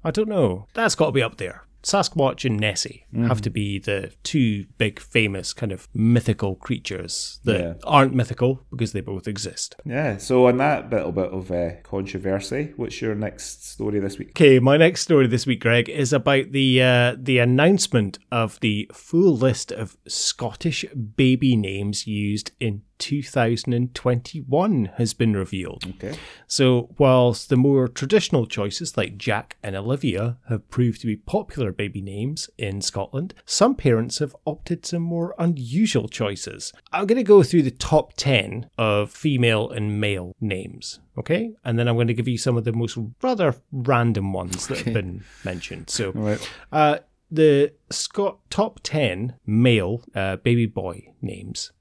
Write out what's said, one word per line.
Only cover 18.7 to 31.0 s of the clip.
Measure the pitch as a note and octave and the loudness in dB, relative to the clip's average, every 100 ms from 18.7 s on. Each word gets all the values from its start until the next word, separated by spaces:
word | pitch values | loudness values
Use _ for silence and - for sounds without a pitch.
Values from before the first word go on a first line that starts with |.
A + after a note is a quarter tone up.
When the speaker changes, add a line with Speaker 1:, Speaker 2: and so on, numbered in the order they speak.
| G#2 - | 0 -4
Speaker 1:
full | - - E3 F#3+ C3 | -14 -2 2 4 4
list | C3 A#2 - | 2 0 -6
of | G2+ G#2 _ - | -8 -10 _ -12
Scottish | - - - A#2+ - E3+ C3 - C3+ G#2+ - | -6 -4 -4 -8 -4 -4 -4 -8 -8 -8 2
baby | C3 C3 C3+ A#2 | 4 4 4 2
names | G2 G2 G2+ G2+ - | 0 -4 -4 -6 -6
used | G#2 G2+ G#2 - _ | -4 -2 -4 -8 _
in | A#2 G2+ - _ | -6 -6 -12 _
two | - C#3+ | -6 -6
thousand | C3+ C#3 A#2 A#2 - | -2 0 0 0 -2
and | A#2+ B2 - | -2 -2 -2
twenty-one | B2+ B2 - D#3+ C3 C#3+ G3+ E3+ G2+ - | -2 -2 -4 -14 -2 0 2 0 -2 -2
has | A2+ | -4
been | - A2+ | 0 0
revealed. | G2+ F#2 F#2+ F2+ - F#2 | 0 -2 -6 -8 -10 -12
Speaker 2:
Okay. | - G2 D#3+ - - _ | -10 -12 -12 -16 -20 _
Speaker 1:
So, | - C3 B2 - - | 2 4 4 0 2
whilst | C#3 B2+ B2 A2+ - | 6 6 4 2 0
the | C3 | 4
more | C3+ C#3 B2+ | 4 4 0
traditional | - C3+ G#3 - D3 A2+ | -4 2 2 2 0 0
choices | - G2+ - E3+ - | -2 -4 -4 -6 -4
like | G2 G2+ | -6 -6
Jack | A2 G#2 - - | -4 -4 -4 -14
and | G#2+ | -10
Olivia | F#2+ G#2 C3+ C3 F#2 A2+ A#2+ - | -8 -4 -2 -2 -2 -4 -6 -6
have | A2 _ | -6 _
proved | - B2 | 0 0
to | A2 | 0